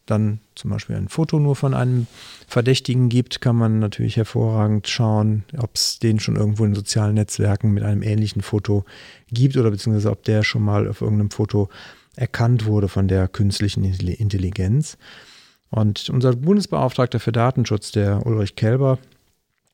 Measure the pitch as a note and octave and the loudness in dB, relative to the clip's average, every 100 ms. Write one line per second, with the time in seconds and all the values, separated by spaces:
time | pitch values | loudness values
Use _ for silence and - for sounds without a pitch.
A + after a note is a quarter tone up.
0 | - G#2+ G#2+ G#2+ - - - G#2 - G#2+ | -2 0 0 -2 -10 -10 -6 -6 -4 -6
1 | F#2+ - D#3+ D3+ C#3+ C3+ C3+ C3 B2+ B2 | -4 -4 0 2 2 0 0 0 0 0
2 | A2+ - - - - B2 A#2 C3 - B2+ | -2 -10 -20 -20 -4 0 2 0 0 0
3 | B2 B2 B2 - B2+ A#2 A2+ A2 G#2+ - | 2 2 0 -2 0 2 2 2 0 -2
4 | A#2 A2+ A2 A#2+ A2+ A2 G#2+ G#2+ - - | -2 0 -2 0 0 2 2 0 -2 0
5 | A2 G#2+ G#2+ G#2+ - - A2 - - - | 2 2 2 0 -4 -6 -6 -4 -4 -2
6 | A2+ A2 A#2 G#2 G#2+ G#2 G#2+ G2+ G2+ A2+ | 0 0 0 0 0 2 0 0 -2 0
7 | G#2 G#2+ G#2+ - G2+ G2+ A2 G2+ G#2 G2+ | 2 2 0 0 0 2 2 2 0 0
8 | G#2+ G#2+ G#2+ G2+ - G#2+ G#2 G2+ - - | 0 0 0 -2 -2 -2 0 0 -2 -12
9 | - - _ A#2 C3+ C3+ A2+ G2+ A2+ G#2 | -20 -20 _ 0 2 4 0 0 0 0
10 | G#2+ G#2 - G#2+ G#2 A2+ G#2 G#2 G#2 G#2+ | 0 -2 0 0 0 0 0 0 0 -2
11 | A2+ G#2 G#2 - A#2 G#2 G2 - - - | -2 0 0 -2 -2 0 -2 -6 -20 -20
12 | _ - B2 - A#2 B2 A2 G#2 G2 G2 | _ -8 -6 0 2 2 2 0 0 0
13 | G2 F#2+ F#2 - G2+ - G2+ - F#2+ F#2+ | 0 2 0 0 0 0 -2 -2 -2 -2
14 | F2+ F2 G#2 G2+ F#2 F#2 F#2 C3+ D#3 - | -4 -2 -2 -2 -2 -2 0 0 -2 -10
15 | - - - - _ _ _ A2 G#2 G2+ | -20 -20 -20 -20 _ _ _ 0 0 0
16 | - C3 B2+ B2 D#3 G#3 - D#3 C3 - | -4 0 0 0 2 0 0 -2 -2 0
17 | B2 A#2+ - A2+ A#2+ B2+ A2+ G#2+ - G#2+ | -2 -2 -2 0 0 0 -2 -4 -2 -2
18 | G2+ G2+ A#2 G#2+ G2 - G#2+ C3 C3+ C3 | 0 0 -2 -2 -2 -2 0 2 2 0
19 | - _ _ _ _ _ _ | -6 _ _ _ _ _ _